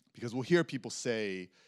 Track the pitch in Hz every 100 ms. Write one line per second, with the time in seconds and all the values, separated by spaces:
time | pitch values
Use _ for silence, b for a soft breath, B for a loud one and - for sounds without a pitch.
0 | _ - 117 123 123 170 160 139 113 -
1 | 127 113 104 92 90 B